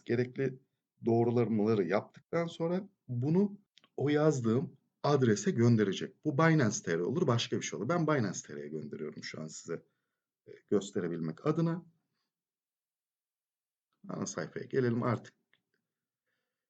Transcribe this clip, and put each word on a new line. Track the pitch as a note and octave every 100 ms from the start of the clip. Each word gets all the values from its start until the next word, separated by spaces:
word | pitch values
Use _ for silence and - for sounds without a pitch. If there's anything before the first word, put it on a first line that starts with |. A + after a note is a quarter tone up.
| -
gerekli | A#2 B2 - C3+ C3 _ _ _ _ A#2
doğrulamaları | A2+ A#2 A#2 A2+ A2 G#2 A2 E2+
yaptıktan | G2+ - - - E3 E3+
sonra | - E3 F3+ - _ -
bunu | A#2+ C3+ E3+ G3+ - _ _ _ -
o | C3+
yazdığım | D3 D#3 C3+ A2+ A#2 E3+ - _ _
adrese | C#3+ C#3+ B2+ G#2 -
gönderecek. | C#3 A#2 A2+ G2+ F2+ - - D3+
Bu | C3+
Binance | D#3+ D#3 A2 G2+
T | - E2
R |
olur, | F2+ C#3 E3
başka | A#2 - G#2
bir |
şey | - D2
olur. | G#2+
Ben | F3 D#3
Binance | D3+ G#2 E2 -
T | D2
R'ye | D2
gönderiyorum | D#2 D2+ D2 D2+ D2+
şu | - -
an | D#2+
size, | - - D#2+ - _ _ _ _ _ -
e, | - _
gösterebilmek | G#2 - - F2 E2+ E2 D#2+ -
adına. | D#3+ E3 E3 - _ _ _ _ _ _ _ _ _ _ _ _ _ _ _ _ _ _ _ _ _ G3+
Ana | - -
sayfaya | - D#2 - -
gelelim | C#3 B2 A#2
artık. | B2 A2 - - _ _ _ _ _ _ _ _ _ _ _ _ _